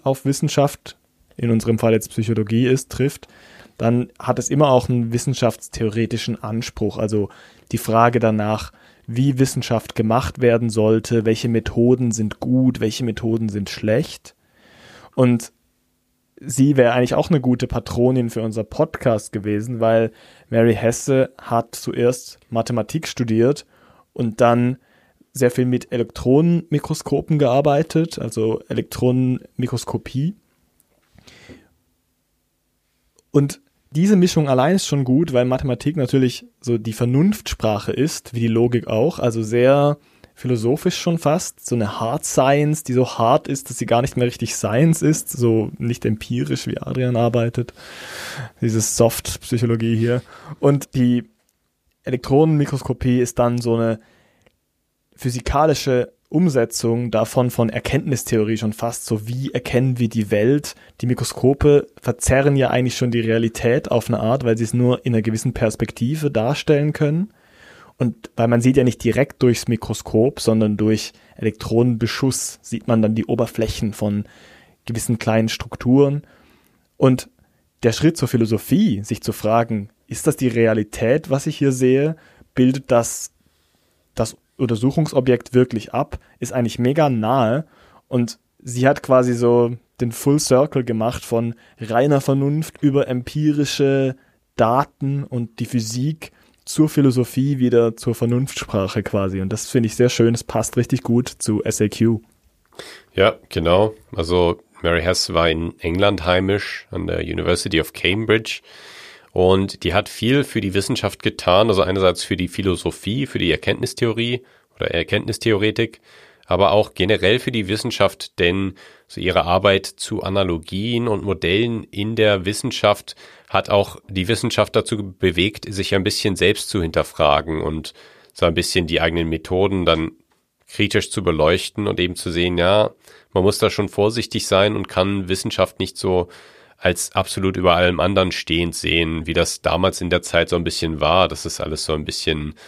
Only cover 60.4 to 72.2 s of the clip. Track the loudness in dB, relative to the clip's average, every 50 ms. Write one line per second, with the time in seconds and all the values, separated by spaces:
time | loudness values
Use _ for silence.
60.4 | 2 2 2 2 0 -6 -12 -16 -20 -20 _ -6 -4 -2 -2 -2 -4 -6 -4 0
61.4 | 2 2 2 4 4 6 6 6 4 0 _ -8 -4 -4 -4 -2 0 2 2 4
62.4 | 4 4 4 4 2 2 2 0 0 0 0 -2 -2 0 0 0 0 0 0 2
63.4 | 0 0 -2 0 0 2 2 0 0 0 0 0 0 0 -2 0 0 0 0 0
64.4 | 2 0 0 0 0 -2 0 2 4 4 2 2 0 0 0 0 0 0 -4 -2
65.4 | -4 -4 -2 0 -2 -2 0 -2 -4 -6 -4 -4 -2 -2 -2 -2 -2 -2 -2 0
66.4 | 0 0 -2 -2 0 2 2 2 2 0 0 0 0 0 0 0 -2 -4 -8 _
67.4 | _ _ _ _ -20 -20 -20 -20 -20 -20 _ _ -2 -2 -2 -6 -14 -14 -4 -2
68.4 | 2 2 2 4 4 4 4 6 4 4 0 0 -2 0 2 2 0 0 0 0
69.4 | 2 2 2 2 0 -2 -4 -4 -2 -6 -8 -8 -8 -2 2 2 2 2 0 0
70.4 | 0 0 2 2 2 2 0 2 2 2 2 0 -2 -6 -12 _ _ _ _ -6
71.4 | -4 -4 -4 -4 -6 -2 2 2 2 2 2 0 -2 -4 -2 -2